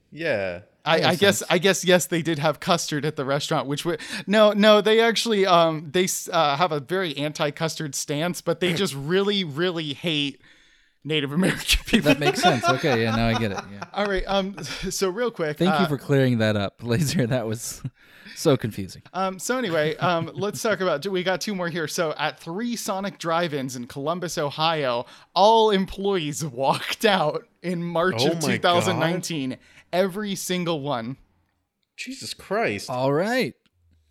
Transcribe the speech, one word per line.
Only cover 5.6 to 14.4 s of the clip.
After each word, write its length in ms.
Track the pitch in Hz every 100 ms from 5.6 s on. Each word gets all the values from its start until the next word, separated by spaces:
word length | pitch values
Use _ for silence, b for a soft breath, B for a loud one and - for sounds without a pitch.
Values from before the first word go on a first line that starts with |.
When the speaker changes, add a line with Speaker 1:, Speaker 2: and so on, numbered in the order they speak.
| 165 156 160
Speaker 2:
they 140 | 180 185
s-, 240 | - -
uh, 240 | 175 151 139
have 160 | 180
a 80 | 151
very 360 | 120 185 180 135
anti-custard 760 | 147 151 151 - 165 - 156 -
stance, 460 | - 147 175 170
but 200 | - 160
they 120 | 180
Speaker 3:
<laughs> 100 | 170
Speaker 2:
just 120 | 196 135
really, 480 | 139 190 196 202
really 500 | 170 135 180 170 156
hate 480 | 135 170 151 143 - b b b b b b
Native 300 | 143 156 135
American 500 | 151 185 - - -
<laughs> 20 | -
people. 220 | 226 220
Speaker 3:
That 120 | 196
makes 220 | 330 -
sense. 260 | 349 254 339
Okay, 360 | - 160 117
yeah, 100 | 113 113
now 120 | 113
I 100 | 113
get 140 | 110
it. 80 | 95 98
Yeah. 120 | 101 -
Speaker 2:
All 120 | - 202
right, 180 | 190 -
um, 300 | 196